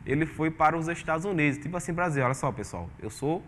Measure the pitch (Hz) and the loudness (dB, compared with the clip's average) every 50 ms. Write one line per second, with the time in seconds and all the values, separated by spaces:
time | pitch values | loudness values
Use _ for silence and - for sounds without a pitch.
0 | - - 135 151 160 156 - - 156 160 160 - 156 151 165 170 160 160 170 165 | -2 0 0 0 0 0 -2 -2 -2 -2 2 4 4 4 4 4 -2 -2 -4 -4
1 | - - 160 160 170 208 196 160 151 147 135 143 - - 175 175 - - 170 165 | -2 -2 -2 0 0 0 2 4 4 4 4 2 -4 -4 -4 -4 -4 -2 0 0
2 | 180 180 151 139 131 123 135 - - 139 113 - 104 - - 90 87 80 - - | 2 2 2 2 2 2 2 2 0 -2 -2 -2 -6 -6 -6 -8 -8 -8 -10 -10
3 | - 107 - - 131 143 160 - - | -10 -10 -8 -4 -2 -2 -2 -2 -4